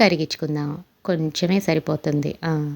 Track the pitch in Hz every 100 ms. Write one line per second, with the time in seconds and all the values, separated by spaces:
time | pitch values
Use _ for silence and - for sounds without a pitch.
0 | 208 160 156 - 156 151 147 156 - _
1 | - 175 156 - 175 190 196 160 156 156
2 | 156 147 143 - 165 156 151